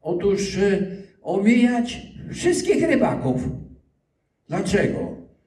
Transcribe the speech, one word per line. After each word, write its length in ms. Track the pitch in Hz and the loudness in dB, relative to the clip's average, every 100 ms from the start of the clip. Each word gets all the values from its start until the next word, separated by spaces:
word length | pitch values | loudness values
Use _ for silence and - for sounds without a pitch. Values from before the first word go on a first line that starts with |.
Otóż, 540 | - 175 202 196 196 185 | -4 -2 0 0 -2 0
y, 420 | 196 185 - - - _ | 2 2 -2 -6 -16 _
omijać 880 | - 190 208 247 240 240 240 - - - - | -4 2 4 6 4 2 -2 -8 -14 -16 -14
wszystkich 520 | - 359 339 - - | -2 0 0 2 2
rybaków. 760 | 330 - - - - - - - - - _ _ _ _ _ _ _ | 2 2 2 0 -2 -2 -4 -8 -14 -20 _ _ _ _ _ _ _
Dlaczego? 680 | 180 - 196 - - - - - _ | -4 0 2 0 -2 -8 -10 -18 _